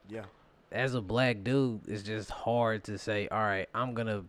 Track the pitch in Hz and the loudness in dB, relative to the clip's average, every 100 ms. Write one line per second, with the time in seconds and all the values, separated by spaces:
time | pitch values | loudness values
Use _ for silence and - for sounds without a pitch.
0 | 95 110 101 - - _ - 113 131 123 | -10 -12 -12 -16 -20 _ -6 -2 0 0
1 | 98 117 127 107 98 135 131 107 - 107 | 0 2 4 2 2 4 4 0 -6 -6
2 | 98 107 101 - - 120 117 110 - 101 | -4 -6 -6 -4 0 4 4 2 -4 -6
3 | - 104 104 104 107 98 92 107 127 117 | -2 0 0 2 2 2 -2 -2 -2 -2
4 | 113 104 | -2 -2